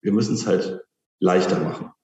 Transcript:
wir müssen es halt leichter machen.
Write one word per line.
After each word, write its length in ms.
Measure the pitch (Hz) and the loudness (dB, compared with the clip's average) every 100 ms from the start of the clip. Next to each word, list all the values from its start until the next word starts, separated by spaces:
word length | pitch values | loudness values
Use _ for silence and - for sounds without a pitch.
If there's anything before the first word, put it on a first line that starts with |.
wir 100 | 104 | 2
müssen 240 | 107 117 113 | 2 2 -2
es 100 | 107 | 0
halt 340 | 92 - 92 - _ _ _ | 0 0 -8 -14 _ _ _
leichter 400 | 92 92 92 - | 2 2 2 0
machen. 300 | 80 - - _ | -2 -6 -12 _